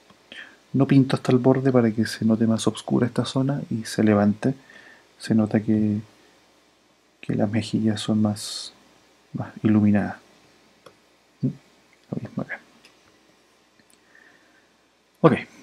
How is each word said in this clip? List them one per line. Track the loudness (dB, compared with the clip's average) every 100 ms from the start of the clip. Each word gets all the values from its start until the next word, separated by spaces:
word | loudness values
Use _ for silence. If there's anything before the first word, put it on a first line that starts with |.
| _ _ -20 -20 -20 -20 _
No | 0 4
pinto | 4 4 0
hasta | 2
el | 2
borde | 4 4 2
para | 2 2
que | 0 -4
se | -2
note | 0 2 0
más | 0 -2
oscura | -4 -2 -2 0
esta | -2
zona | -4 -2 -2 -4 -6
y | -8 -6
se | 0
levante. | 2 4 2 0 -2 -4 -10 -20 -20 -20 _ _
Se | -2
nota | 0 2 0
que, | 0 0 0 -2 -6 _ _ _ _ _ _ _ _ _ _ _
que | -6
las | -4 -2
mejillas | -2 -4 -2 -2 -2
son | -2 -2
más, | -2 -4 -10 -14 -14 -20 _ _ _ _ _
más | -12 -12 -4
iluminadas. | 2 4 4 2 0 -8 -18 _ _ _ _ _ -20 _ _ _ _ _
¿Mm? | -8
Lo | -8 _ _ _ _ _ -12
mismo | -10 -12
acá. | -12 -14 _ _ -20 _ _ _ _ _ _ _ _ _ _ _ _ _ -20 _ _ _ _ _ _ _ _ _
Ok, | 2 2 -4 -18